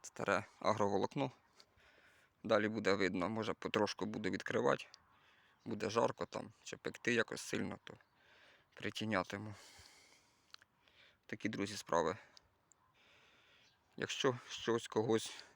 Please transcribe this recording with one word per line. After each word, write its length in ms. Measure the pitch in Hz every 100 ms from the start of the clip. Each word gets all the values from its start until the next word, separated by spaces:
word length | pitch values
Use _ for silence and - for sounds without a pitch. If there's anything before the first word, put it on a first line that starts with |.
старе 420 | - - - 95 - -
агроволокно. 720 | - 110 101 101 104 143 135 - _ _ - _ - - - - _ _
Далі 260 | 104 107 107
буде 260 | 110 98
видно, 340 | 101 95 92 87
може, 260 | 110 104
потрошку 520 | - - 107 104 - 98
буду 240 | 110 92
відкривати, 560 | 95 - 113 123 - - - _ _ - _ _ _
буде 260 | - 110 104
жарко 360 | 113 120 120 -
там, 260 | - 107 -
чи 120 | - -
пекти 360 | - - -
якось 260 | 117 107 -
сильно, 380 | - 104 95 95
то 140 | - - _ _ _ - - - _
притінятиму. 800 | - 107 - 110 101 90 101 107 101 - - - - - - _ _ _ - _ _ _ - - _ -
Такі, 220 | 107 113
друзі, 280 | 98 101 101
справи. 400 | - 85 80 92 - - _ _ _ _ _ _ _ - - _ _ - _ _ _ -
Якщо 420 | - - 139 123 -
щось 400 | - - 117 -
когось 440 | - 117 113 - - -